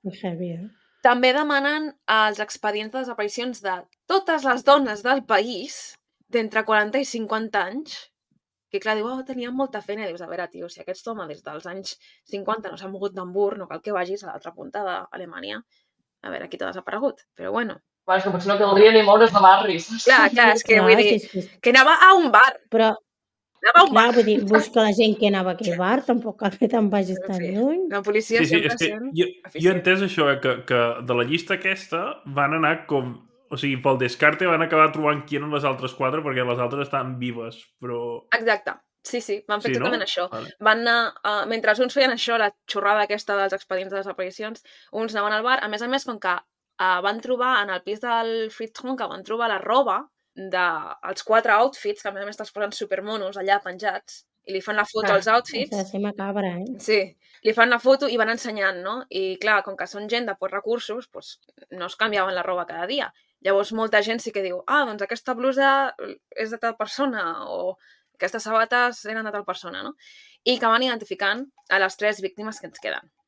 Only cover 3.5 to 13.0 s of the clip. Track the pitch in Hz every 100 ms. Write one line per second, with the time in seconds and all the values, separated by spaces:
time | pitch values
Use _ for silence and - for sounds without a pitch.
3.5 | 226 196 180 - _ - 381 381 320 269
4.5 | 247 - 285 262 208 233 269 262 208 226
5.5 | 208 277 - - - _ _ _ 240 220
6.5 | 220 214 214 208 262 269 233 214 220 220
7.5 | 208 180 240 311 - - _ _ _ _
8.5 | _ _ 202 220 214 226 262 262 254 240
9.5 | 254 269 226 208 208 202 170 165 170 170
10.5 | 170 170 175 - 185 - 220 165 143 -
11.5 | 151 180 190 190 - _ _ _ 202 202
12.5 | 220 202 165 190 190